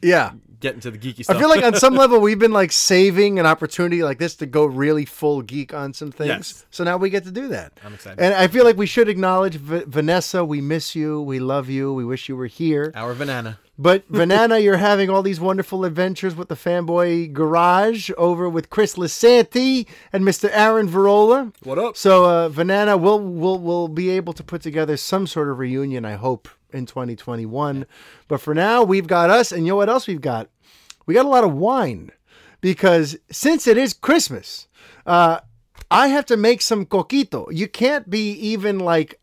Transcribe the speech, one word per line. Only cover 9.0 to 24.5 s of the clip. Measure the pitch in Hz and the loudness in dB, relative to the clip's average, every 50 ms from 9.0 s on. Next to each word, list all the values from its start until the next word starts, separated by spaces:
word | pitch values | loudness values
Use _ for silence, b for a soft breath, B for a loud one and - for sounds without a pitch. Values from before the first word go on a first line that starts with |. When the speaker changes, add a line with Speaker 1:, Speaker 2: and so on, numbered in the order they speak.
| 226 | 2
Speaker 1:
acknowledge | 208 208 185 190 185 185 185 196 190 160 | 2 2 -2 0 0 0 0 0 -2 -4
V-, | 151 139 147 160 175 151 | -8 -10 -6 -6 -6 -6
Vanessa. | 147 131 151 151 156 175 180 - - - 180 170 | -4 -4 -2 0 0 0 0 -2 -2 -4 -4 -2
We | 151 151 143 | -2 -4 -6
miss | 139 143 160 160 - - - | -4 -4 -4 -4 -6 -8 -8
you. | 160 151 151 151 151 | -6 -6 -4 -4 -6
We | 147 139 131 131 | -6 -6 -6 -6
love | 127 131 135 143 131 127 | -4 -4 -4 -4 -4 -4
you. | 135 135 135 135 135 | -6 -4 -4 -4 -4
We | 131 120 | -6 -6
wish | 117 131 127 - | -6 -8 -8 -8
you | - 135 | -10 -10
were | 127 127 | -10 -10
here. | 113 - - 165 160 151 143 147 156 - | -12 -8 -6 -2 -2 -2 -2 -2 -6 -8
Speaker 2:
Our | 110 113 120 120 | -10 -10 -10 -8
Vanana. | 127 147 139 131 120 113 110 107 - _ _ _ - | -8 -8 -8 -8 -8 -8 -10 -14 -16 _ _ _ 0
Speaker 1:
But | 139 175 190 196 - | 2 2 2 2 0
Speaker 2:
<laughs> | - | -4
Speaker 1:
Vanana, | - - 170 180 196 214 226 233 226 220 | 0 0 2 4 4 4 4 4 4 4
you're | 208 202 196 | 4 4 2
having | 175 202 208 208 196 196 185 | 4 4 2 2 2 2 0
all | 190 196 190 | 0 0 0
these | 196 190 160 | -2 -4 -2
wonderful | 175 190 190 190 180 - 190 190 185 | -2 -2 -2 -2 -4 -6 -6 -4 -4
adventures | 175 156 170 185 190 190 - 190 190 165 | -4 -2 -2 -2 -2 -2 -4 -6 -6 -6
with | 165 175 - | -6 -10 -10
the | 156 | -10
Fanboy | - - 175 175 175 175 160 170 175 175 175 170 170 170 156 139 | -8 -4 -2 -2 -2 -2 -2 0 0 2 2 0 -2 -4 -6 -4
Garage | 143 160 156 165 170 175 175 180 190 208 226 226 214 175 - 185 | -2 -2 0 2 4 4 4 4 4 2 0 -2 -4 -6 -10 -4
over | 170 170 175 175 170 180 | 0 0 0 0 0 -4
with | 175 165 165 151 _ | -4 -4 -4 -6 _
Chris | - 208 214 - - | -2 0 0 0 0
Lisanti | 185 175 147 - - 233 233 247 240 226 - - 247 254 262 262 254 220 B B B B B - | -6 -6 -6 -4 4 4 6 6 6 4 2 0 -2 0 0 0 -2 -4 B B B B B -4
and | 196 190 | 0 0
Mister | 196 170 - - 202 | 0 0 0 -2 -2
Aaron | 202 214 214 220 220 220 214 | 2 4 4 4 4 2 0
Varola. | 175 165 190 196 202 202 208 214 220 247 277 262 214 - _ - | 0 0 2 4 4 6 6 6 4 4 2 0 -6 -12 _ -10
Speaker 2:
What | 127 135 170 | -6 -4 -4
up? | 226 233 - | -4 -4 -6
Speaker 1:
So, | - - 196 190 185 180 | 0 2 4 6 6 6
uh, | 175 170 170 170 160 | 6 4 2 0 -2
Vanana, | 139 151 170 185 196 202 208 208 202 180 | -2 -4 -2 0 0 0 2 2 2 2
we'll, | 165 202 214 208 | 4 2 2 2
we'll, | 202 185 175 165 160 185 190 | 0 -6 -8 -4 -2 -2 -2
we'll | 180 175 170 175 175 170 | -2 -4 -4 -4 -2 -4
be | 160 156 165 180 185 | -4 -6 -4 -4 -2
able | 185 185 170 170 160 | -2 -4 -4 -6 -12
to | - - | -12 -14
put | - | -12